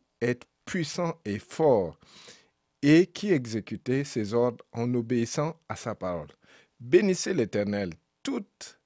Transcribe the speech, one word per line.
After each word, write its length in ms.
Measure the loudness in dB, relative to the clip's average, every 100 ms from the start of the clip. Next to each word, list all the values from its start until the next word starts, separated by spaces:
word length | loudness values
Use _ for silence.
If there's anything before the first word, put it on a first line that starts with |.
| _ _
êtes 240 | -2 -2 -8 _ -6
puissants 540 | -4 -4 -4 -4 -4 -6
et 140 | -8
forts, 580 | -6 2 4 4 2 -6 -20 -20 -20 -20 _ _ _ _
et 240 | 6 6 4
qui 240 | 0 0
exécutez 720 | 0 0 -6 -6 -8 -2 -2
ses 320 | -2 -4 -2 2
ordres 280 | 0 -2 -10
en 220 | -6 -2
obéissant 680 | -2 0 0 0 -2 -4 -6 -12
à 80 | -10
sa 200 | -8 -6
parole. 340 | -6 -6 -8 -18 _ -20 _ -18
Bénissez 540 | 4 4 6 0 -2
l'Éternel, 600 | -2 -2 -2 -2 -4 -6 -10 _ _
toutes 580 | -8 -8 -8 -16 -20 -20